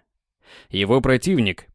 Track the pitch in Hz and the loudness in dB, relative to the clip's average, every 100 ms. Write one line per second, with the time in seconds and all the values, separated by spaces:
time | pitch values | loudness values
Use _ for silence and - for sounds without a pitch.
0 | _ _ _ _ _ - - 95 98 127 | _ _ _ _ _ -20 -10 -4 0 0
1 | 127 127 - 180 104 92 - | 2 -2 0 0 0 -4 -10